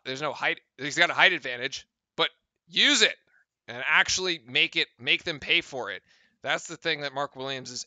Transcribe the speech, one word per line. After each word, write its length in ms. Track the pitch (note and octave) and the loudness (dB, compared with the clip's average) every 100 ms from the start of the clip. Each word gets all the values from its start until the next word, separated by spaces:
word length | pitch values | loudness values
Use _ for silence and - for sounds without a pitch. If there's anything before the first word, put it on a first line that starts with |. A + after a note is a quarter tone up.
there's 180 | C3 C3+ | -8 -6
no 100 | D3+ | -6
height. 280 | A#2 D3 E3 _ - | -2 -2 -4 _ -10
He's 220 | C#3+ D#3 | -4 2
got 120 | E3+ | 2
a 40 | |
height 180 | C3+ F#3 | 6 4
advantage, 540 | D#3+ B2+ B2 C3+ - - _ _ - | 4 -4 -6 -6 -8 -14 _ _ -2
but 120 | D#3+ - _ _ _ | -2 -2 _ _ _
use 340 | F#3 B3+ B3+ | 2 4 6
it 140 | G3+ - _ _ _ _ - | 4 2 _ _ _ _ -14
and 160 | A#2+ C3+ | -6 2
actually 540 | E3+ F#3 F#3 F#3 E3+ A#2 | 2 2 0 -2 -4 -2
make 300 | C#3 D#3+ D#3+ | 0 0 0
it, 120 | C#3+ - | -4 -4
make 260 | C3 E3 | 0 0
them 160 | F3 D3 | -2 -6
pay 200 | - E3 | 0 0
for 300 | - C3 G2+ | 0 -6 -8
it. 120 | F#2 - _ _ _ | -10 -14 _ _ _
That's 260 | C3 D#3+ - | -6 -6 -6
the 80 | D#3+ | -8
thing 240 | E3 D3 | -4 -4
that 140 | C#3+ | -4
Mark 200 | C#3 C#3+ | -6 -6
Williams 380 | C3 C3+ C3+ B2 | -6 -8 -8 -10
is 120 | B2 | -12